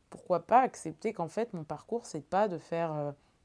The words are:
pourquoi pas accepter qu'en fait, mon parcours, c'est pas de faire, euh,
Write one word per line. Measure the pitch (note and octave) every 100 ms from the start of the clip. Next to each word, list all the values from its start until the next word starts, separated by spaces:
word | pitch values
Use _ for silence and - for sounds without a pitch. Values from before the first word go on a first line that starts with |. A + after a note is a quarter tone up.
| _
pourquoi | - - F3
pas | - A#3+
accepter | B3 - D#3+ D#3 A3
qu'en | A3 E3
fait, | - A#3
mon | F3 D#3
parcours, | D3+ - E3+ -
c'est | D#3 -
pas | F#3 G#3+
de | E3
faire, | - E3 E3
euh, | D3+ D3 C#3+ _ _